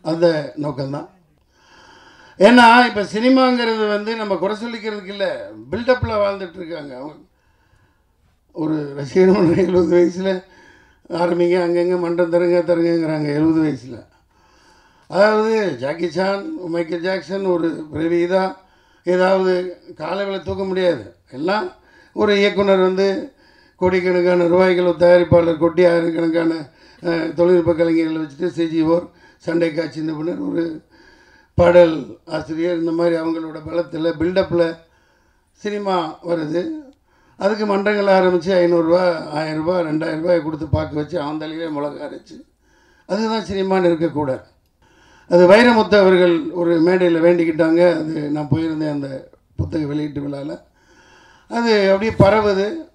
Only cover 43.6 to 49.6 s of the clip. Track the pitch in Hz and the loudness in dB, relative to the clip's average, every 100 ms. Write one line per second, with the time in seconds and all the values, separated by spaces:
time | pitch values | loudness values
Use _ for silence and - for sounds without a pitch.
43.6 | 190 190 175 165 165 139 143 127 - _ | -2 0 2 0 -2 -4 -6 -6 -10 _
44.6 | _ _ _ _ _ _ _ 175 180 208 | _ _ _ _ _ _ _ 6 8 8
45.6 | 247 226 185 202 190 185 180 165 151 175 | 8 4 4 4 6 6 4 2 -2 -2
46.6 | 170 170 170 185 180 165 170 175 165 156 | 0 2 4 4 2 4 4 4 0 0
47.6 | 165 165 175 160 156 156 147 151 147 156 | 2 4 4 2 -4 -6 -4 -4 -2 -2
48.6 | 165 156 156 143 139 131 - _ _ - | -2 -4 -4 -6 -8 -12 -16 _ _ -10